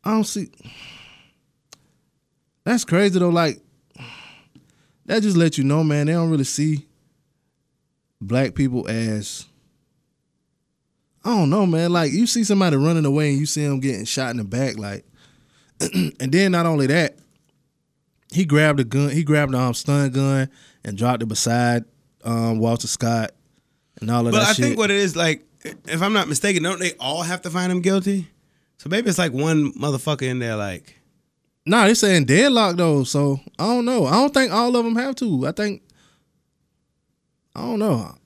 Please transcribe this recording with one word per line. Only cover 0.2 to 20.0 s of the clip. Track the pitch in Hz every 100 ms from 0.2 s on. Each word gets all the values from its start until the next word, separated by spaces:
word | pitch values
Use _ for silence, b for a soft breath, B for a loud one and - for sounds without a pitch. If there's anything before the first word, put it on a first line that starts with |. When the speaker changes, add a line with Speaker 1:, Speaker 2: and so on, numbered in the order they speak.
Speaker 1:
see. | 214 208 185 _ B B B B B B B B _ _ _ - _ _ _ _ _ _ _ _
That's | - 240 -
crazy | 170 202 185
though. | 175
Like, | 170 160 117 _ _ _ - 123 B B B B B B B B B -
that | 220
just | 214 180
lets | 165 151
you |
know, | 135 151
man, | 160 147 147
they |
don't | 170 165
really | 156
see | 131 - 151 151 - _ _ _ _ _ _ _ _ _ _ _ _ _
black | 98 120 131 -
people | 135 123 -
as, | 113 113 107 98 - - _ _ _ _ _ _ _ _ _ _ _ _ _ _ _ _ _
I | 202 226
don't | 151
know, | 185 196
man. | 160 170
Like, | 175 156
you | 151 233
see | 240
somebody | 208 196 185 139
running | 151 170 147
away | 143 151
and | 139
you | 151
see | -
him | 147 139
getting | 135 110 113
shot | - 127
in | 120
the |
back, | 101 117 135 110
like, | 101 101 - b b b b
<clears throat> | b b _ -
and | 185 165 - 131
then | 160 196
not | 180 170
only | 156 135
that, | 156 156 - _ _ _ _ _ _ _ _ _ _ _
he | 156 180
grabbed | 147 156 143
a |
gun, | 120 135 143
he | 143
grabbed | 151 151 143
a, | 127
um, | 127
stun | 120 - 143